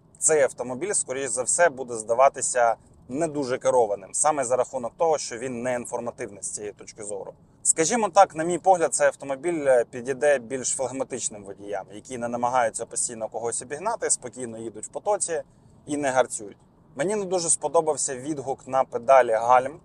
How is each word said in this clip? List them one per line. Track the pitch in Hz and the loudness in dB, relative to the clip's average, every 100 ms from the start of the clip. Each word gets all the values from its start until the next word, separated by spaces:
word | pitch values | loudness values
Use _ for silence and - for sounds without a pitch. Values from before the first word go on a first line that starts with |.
| _ - | _ -4
цей | - 156 | 2 4
автомобіль, | 127 - 123 127 190 | 2 0 -8 -6 -4
скоріш | 185 - 131 135 | -4 -4 -6 -4
за | 127 | -4
все, | 120 - 175 | -2 4 2
буде | 131 123 | 2 -10
здаватися | 117 107 117 135 135 113 127 117 110 - _ - | -8 -2 4 4 4 -2 2 2 0 -6 _ -10
не | 131 165 | -4 -4
дуже | 147 127 127 | -2 -4 0
керованим, | 131 127 110 101 92 | 2 4 2 0 -6
саме | - 147 151 | 0 0 0
за | 117 123 | 0 0
рахунок | 120 131 120 - | 0 -4 -8 -2
того, | 170 147 | 0 0
що | - 117 | -2 -8
він | 131 120 | -8 -6
не | 123 | -4
інформативний | 123 117 120 117 - 117 101 | -6 -6 -8 -8 -10 -12 -10
з | - | -12
цієї | - 104 | -10 -10
точки | - 98 - | -12 -18 -16
зору. | 104 98 - - _ _ | -12 -10 -12 -18 _ _
Скажімо | - - 160 240 208 | -2 0 2 0 2
так, | 202 190 | 6 6
на | 160 | 4
мій | 165 170 | -2 0
погляд, | 185 185 151 | 2 4 2
цей | - 143 | 2 0
автомобіль, | - 139 135 165 165 139 | 0 -8 -6 -4 -2 4
е, | 127 | 4
підійде | 117 131 120 131 147 139 | 2 -4 -6 0 2 2
більш | 113 131 117 - | -2 -6 -4 -4
флегматичним | 123 135 131 123 - 107 | -4 -4 -6 -6 -8 -10
водіям, | 98 98 101 98 92 | -16 -14 -8 -8 -8
які | 104 98 127 | -16 -12 -8
не | 120 | -6
намагаються | 120 120 127 113 - 113 | -2 0 2 2 -2 -8
постійно | 120 - 113 110 | -6 -6 -6 -8
когось | 113 117 113 | -6 -4 -6
обігнати, | 127 143 202 220 156 | -8 -8 -6 -4 -2
спокійно | - 127 - 123 113 | -4 -6 -10 -10 -10
їдуть | 113 104 | -12 -12
в | - | -12
потоці | - 208 202 - 156 - _ - - - | -8 -2 -2 -2 -4 -6 _ -20 -18 -8
і | 147 | -2
не | 143 | 0
гарцюють. | 131 120 - 101 - _ _ _ 127 | 2 2 0 -12 -18 _ _ _ -4
Мені | 165 214 | -2 -2
не | |
дуже | 190 185 160 | 0 -2 0
сподобався | - 147 170 156 143 - 127 | -2 2 2 2 0 -2 -6
відгук | 139 147 127 131 - | -6 -6 -6 -8 -2
на | 131 | 0
педалі | 127 120 120 135 123 | 0 0 6 8 8
гальм. | 110 117 127 131 160 | 4 6 6 4 -8